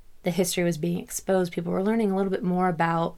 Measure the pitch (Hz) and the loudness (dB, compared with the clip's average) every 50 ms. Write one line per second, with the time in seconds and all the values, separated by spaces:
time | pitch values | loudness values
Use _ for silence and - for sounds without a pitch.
0 | - - - - - 180 170 175 185 175 - 185 175 170 165 151 165 175 175 185 | -14 -20 -14 -6 -4 -2 0 0 0 0 0 0 2 0 0 0 -2 -2 -2 -2
1 | 240 - - - - - 190 185 180 175 - 175 170 175 180 180 190 214 220 226 | -4 -8 -10 -6 -2 0 2 2 2 0 -2 -4 -4 -2 -2 0 0 2 2 2
2 | 220 196 190 190 196 196 190 - - 180 180 180 185 185 170 156 170 165 165 165 | 2 2 2 0 0 0 -2 -2 0 0 2 2 2 2 2 2 2 2 2 2
3 | 170 170 - | 0 -2 -4